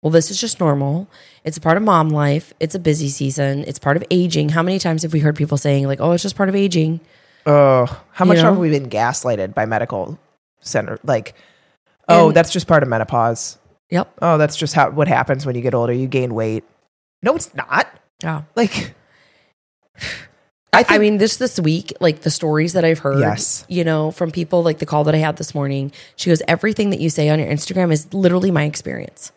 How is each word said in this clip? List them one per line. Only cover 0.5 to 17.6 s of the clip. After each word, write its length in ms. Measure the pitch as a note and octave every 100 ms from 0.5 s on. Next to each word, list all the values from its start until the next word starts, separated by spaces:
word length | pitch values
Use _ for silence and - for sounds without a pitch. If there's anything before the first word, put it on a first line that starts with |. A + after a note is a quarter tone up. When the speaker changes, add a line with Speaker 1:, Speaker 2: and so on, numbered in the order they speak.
| -
Speaker 1:
normal. 480 | E3+ C#3+ C#3 D#3 G3 - - _ -
It's 120 | D#3
a 40 |
part 140 | D#3+ E3+
of 80 |
mom 260 | G#3+ F3 D#3+
life. 440 | D3+ C#3+ D3 - -
It's 120 | D#3+
a 60 | F#3+
busy 300 | E3+ D3+ C#3+
season. 560 | C#3 C#3 C3+ C#3 C#3 -
It's 120 | -
part 180 | - C#3+
of 80 | -
aging." 400 | F3+ F3+ E3 D3
How 140 | D#3+
many 160 | E3+ F#3+
times 240 | F3+ D#3+
have 80 | D#3+
we 80 | D#3+
heard 160 | D3+ D3
people 220 | D3 C#3
saying, 300 | D3 C#3 C#3
like, 120 | C#3
"Oh, 140 | D3+
it's 100 | F3
just 140 | G3 -
part 100 | G3
of 80 | G3
aging"? 460 | G3 F3 D#3 E3 _ _ _ _ -
Speaker 2:
Ugh. 440 | D3 C#3 C3 B2 - _
How 120 | -
Speaker 1:
You 60 | F3+
Speaker 2:
much 80 | F3
Speaker 1:
know? 60 |
Speaker 2:
have 140 | D#3+ G3+
we 120 | E3
been 200 | D3+ C3
gaslighted 640 | G#2+ A#2 - B2+ A2 F#2+
by 120 | G#2 A2
medical 520 | A2 A#2 G2+ F#2 - _ _ _ _
center? 380 | - - G2 G#2+
Like, 320 | - B2 - - _ _ _ _ _ _ -
"Oh, 200 | E3+ E3
Speaker 1:
And 80 | D#3
Speaker 2:
that's 160 | E3
just 160 | F#3 -
part 160 | D#3+
of 60 | C3
menopause." 680 | A2+ A2 B2 A#2 A2+ - - _ _ _
Speaker 1:
Yep. 240 | F3 - -
Speaker 2:
"Oh, 160 | E3+ D#3+
that's 180 | D3+ -
just 180 | D#3
how, 160 | - C#3
what 180 | C#3 D3+
happens 360 | B2+ - C3+ C#3+
when 100 | B2
you 60 |
get 120 | B2
older. 180 | B2 A#2
You 160 | B2 C3
gain 260 | C3 B2+
weight." 300 | A2+ A2 A2 - _ _ _ _ _
No, 140 | G3+ D#4+
it's 180 | -
not. 340 | -